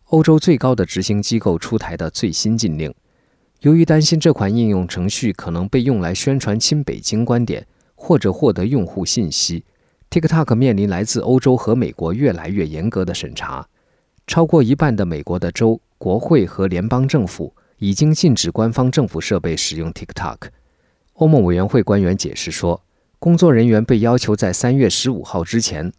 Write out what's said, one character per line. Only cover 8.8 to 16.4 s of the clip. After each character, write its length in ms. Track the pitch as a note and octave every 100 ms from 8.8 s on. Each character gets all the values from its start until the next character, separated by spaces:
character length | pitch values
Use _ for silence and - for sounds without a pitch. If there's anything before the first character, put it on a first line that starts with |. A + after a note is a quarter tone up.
| F2
户 200 | - F2+
信 260 | - F2+
息， 320 | - - E2+ - _ _ _ _
TikTok 420 | F3 D#3+ D#3+ D#3
面 240 | A2+ C3 G2+
临 100 | G2+
来 160 | F2+
自 160 | A2 B2
欧 180 | G#2+ C3
洲 180 | C3 B2+
和 160 | -
美 180 | A#2+ F#2
国 220 | - E2
越 180 | G2+ C#3+
来 180 | F2 D#2+
越 180 | G2+ D#2+
严 220 | D#2 G2
格 140 | G2
的 80 | F2+
审 220 | E2+ C#2
查。 340 | A#1+ - C2+ - _ _ _ _ _ -
超 180 | E3 D#3+
过 160 | E3
一 140 | A2+ C3+
半 200 | D3+ G#2+
的 100 | F#2
美 160 | D#2
国 160 | C#2+ F2+
的 140 | F2
州、 280 | - A2+ A2+ - _
国 180 | F#2 G2+
会 280 | - D#3